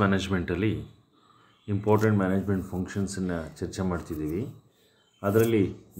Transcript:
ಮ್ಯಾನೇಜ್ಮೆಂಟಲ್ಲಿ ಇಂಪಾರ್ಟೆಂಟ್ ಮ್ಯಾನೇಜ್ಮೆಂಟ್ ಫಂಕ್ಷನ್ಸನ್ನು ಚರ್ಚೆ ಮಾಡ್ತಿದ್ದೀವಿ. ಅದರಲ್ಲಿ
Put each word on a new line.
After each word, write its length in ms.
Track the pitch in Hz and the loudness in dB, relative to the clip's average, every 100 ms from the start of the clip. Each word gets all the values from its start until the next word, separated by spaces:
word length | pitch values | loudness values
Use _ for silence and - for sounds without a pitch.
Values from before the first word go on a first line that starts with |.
ಮ್ಯಾನೇಜ್ಮೆಂಟಲ್ಲಿ 680 | 98 95 98 92 85 87 104 107 - - _ _ _ _ _ _ - | 2 2 0 -2 -2 -2 -2 -2 -8 -18 _ _ _ _ _ _ -6
ಇಂಪಾರ್ಟೆಂಟ್ 440 | 101 104 107 110 104 | -2 4 4 4 4
ಮ್ಯಾನೇಜ್ಮೆಂಟ್ 460 | 92 98 98 95 92 | 2 2 0 -2 -2
ಫಂಕ್ಷನ್ಸನ್ನು 640 | 90 90 101 95 95 92 85 76 - | -6 -4 -4 -4 -4 -4 -4 -8 -10
ಚರ್ಚೆ 240 | 90 - 92 | -8 -4 -4
ಮಾಡ್ತಿದ್ದೀವಿ. 500 | 82 - 78 76 87 135 - _ _ _ _ _ _ 101 | -4 -6 -8 -6 -4 -6 -12 _ _ _ _ _ _ 2
ಅದರಲ್ಲಿ 360 | 110 113 110 90 - - 90 | 4 4 4 2 -2 -16 -10